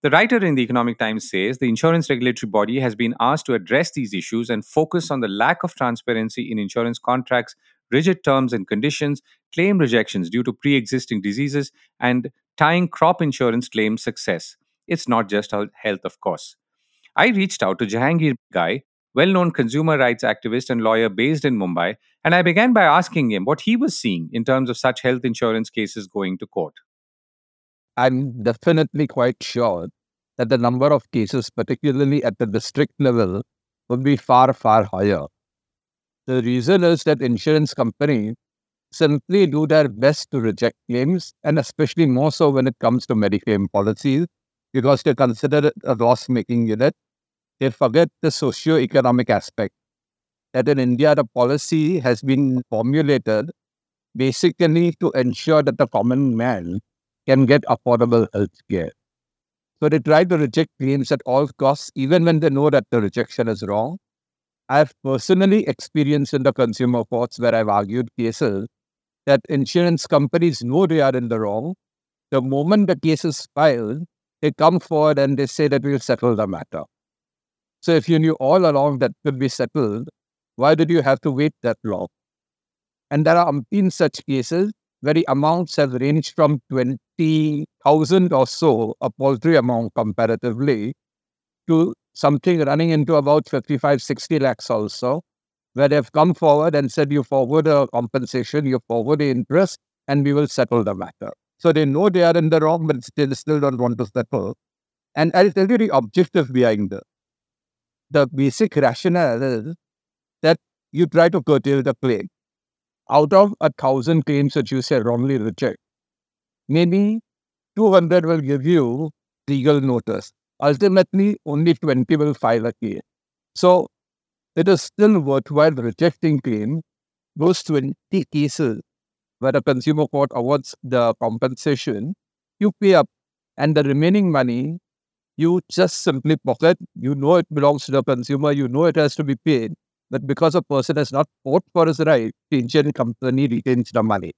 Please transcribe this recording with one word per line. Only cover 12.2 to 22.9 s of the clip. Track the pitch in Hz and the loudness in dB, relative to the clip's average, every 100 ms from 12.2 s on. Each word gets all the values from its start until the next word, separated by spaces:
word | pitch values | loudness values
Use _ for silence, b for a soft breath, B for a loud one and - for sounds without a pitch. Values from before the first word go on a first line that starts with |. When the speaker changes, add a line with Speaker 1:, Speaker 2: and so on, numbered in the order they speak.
| 123 _ _ - | -4 _ _ 0
Speaker 1:
tying | 156 175 175 | 2 2 -2
crop | - 160 175 | 2 0 2
insurance | 170 - 123 117 123 | -2 0 0 0 -4
claim | - 107 113 | -2 -2 -2
success. | - - - 85 - _ _ _ - | -8 -8 -6 -6 -6 _ _ _ -8
It's | 165 - | -8 -2
not | 117 101 | -2 0
just | 101 - | -4 -4
health, | 101 104 _ 110 98 | -8 -8 _ -6 -6
of | 92 - | -8 -8
course. | 98 85 - _ _ _ _ _ _ - | -8 -8 -12 _ _ _ _ _ _ 0
I | 214 | 2
reached | 202 190 - | 2 -2 -2
out | 95 95 | -2 -2
to | 110 | -4
Jahangir | 110 135 170 156 123 _ | 0 0 2 0 -2 _
Ghai, | - 85 123 _ _ _ | -4 -2 -4 _ _ _
well-known | 131 180 185 175 | 0 2 2 0
consumer | - 117 139 160 151 | -2 -2 0 0 2
rights | 127 117 | 0 0
activist | 113 107 117 120 - | -4 -4 -4 -6 -4
and | 120 | -2
lawyer | 110 110 113 | 0 0 0
based | 95 131 156 139 | 0 -2 0 -2
in | 117 | -2
Mumbai, | 92 85 87 107 _ _ | -2 -2 -4 -6 _ _
and | 160 | 0
I | 175 | 2
began | 175 175 247 | 2 2 2
by | 226 | 4
asking | 170 | 4